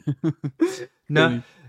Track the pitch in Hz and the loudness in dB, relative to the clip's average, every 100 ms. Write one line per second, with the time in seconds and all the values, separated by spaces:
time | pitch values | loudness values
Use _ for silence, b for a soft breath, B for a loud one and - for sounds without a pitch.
0 | - 139 165 - 147 - 349 381 - _ | -2 -4 -4 -4 -6 -2 -2 -2 -14 _
1 | - 151 160 120 b b | -2 2 2 2 b b